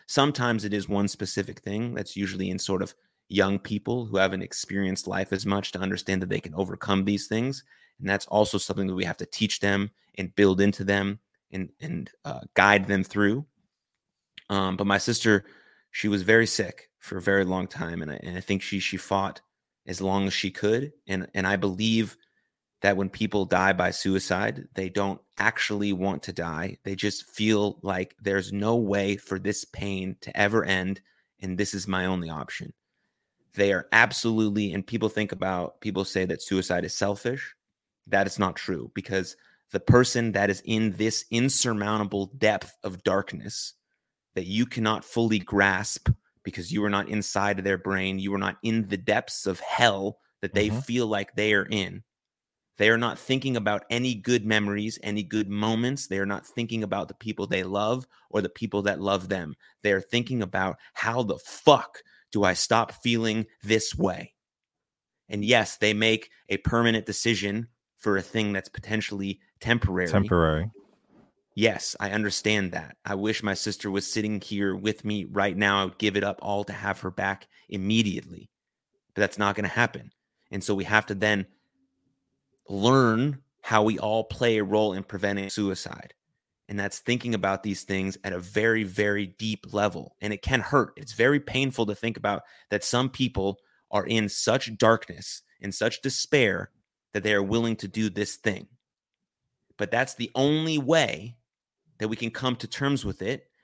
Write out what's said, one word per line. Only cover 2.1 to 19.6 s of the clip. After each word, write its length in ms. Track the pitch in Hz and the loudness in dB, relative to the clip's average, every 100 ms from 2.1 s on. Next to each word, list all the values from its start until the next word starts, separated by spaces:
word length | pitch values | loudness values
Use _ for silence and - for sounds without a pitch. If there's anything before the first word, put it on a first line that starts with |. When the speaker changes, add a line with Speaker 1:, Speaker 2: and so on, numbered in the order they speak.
| - | -6
Speaker 1:
usually 320 | 98 95 95 | -6 -4 -4
in 100 | 92 | -4
sort 220 | - 95 | -2 -2
of 120 | 95 - _ _ _ | -4 -8 _ _ _
young 280 | 98 95 98 | 2 2 2
people 460 | - 107 - 120 113 | -2 -6 -2 -4 -2
who 120 | 98 | 2
haven't 240 | 95 92 | 2 2
experienced 640 | 92 - - 98 95 98 - | -6 -8 -6 -2 -2 -2 -4
life 240 | 95 95 | -4 -2
as 140 | 98 104 | -2 0
much 260 | 98 95 | -2 -2
to 80 | 90 | -6
understand 420 | 95 92 - 95 | -4 -4 -2 -2
that 80 | 92 | -2
they 120 | 98 | -4
can 120 | 85 78 | -6 -6
overcome 500 | 92 98 - 98 95 | -6 -6 0 0 2
these 220 | 101 - | -2 -2
things. 360 | 110 127 135 - _ _ _ | -2 -2 -6 -14 _ _ _
And 100 | 98 | -4
that's 180 | 98 - | -4 0
also 300 | 107 104 101 | 2 2 2
something 300 | - 98 95 | -2 -2 -2
that 80 | 92 | -2
we 100 | 92 | -2
have 120 | - | -4
to 80 | 90 | -10
teach 340 | - 107 - | -2 -2 0
them 320 | 101 98 101 - _ - | 0 0 -2 -8 _ -8
and 180 | 92 - | -6 4
build 240 | 101 92 | 6 6
into 240 | 101 101 | 4 2
them 360 | 98 101 98 104 _ _ _ | 0 0 0 -6 _ _ _
and, 180 | 95 92 - | -8 -8 -10
and, 300 | - 170 - _ - | -8 -8 -10 _ -12
uh, 160 | 62 - - | -10 -2 6
guide 320 | 101 101 95 | 8 8 6
them 160 | 98 | 0
through. 420 | 90 104 101 120 151 _ _ _ _ _ _ _ _ - _ | 0 2 4 4 -4 _ _ _ _ _ _ _ _ -20 _
Um, 260 | 98 95 92 | 0 0 0
but 120 | 101 | 2
my 100 | 98 | 2
sister, 480 | - 113 117 101 - - _ _ _ | 2 2 6 4 4 -14 _ _ _
she 160 | - 104 | -6 0
was 160 | 101 | 0
very 240 | 92 113 113 | 6 6 6
sick 420 | - 92 - - _ | 0 -4 -6 -20 _
for 180 | - 95 | -10 -4
a 40 | |
very 240 | 90 98 92 | 2 2 2
long 220 | 92 90 | 0 -4
time. 340 | - 82 85 | -6 -8 -6
And 100 | 76 | -8
I, 80 | 64 | -10
and 140 | 85 90 | -10 -12
I 40 | |
think 200 | - 98 | -2 -2
she, 160 | - 101 | 0 -4
she 180 | - 92 | -4 -6
fought 440 | - 98 98 - _ _ | -2 0 0 -6 _ _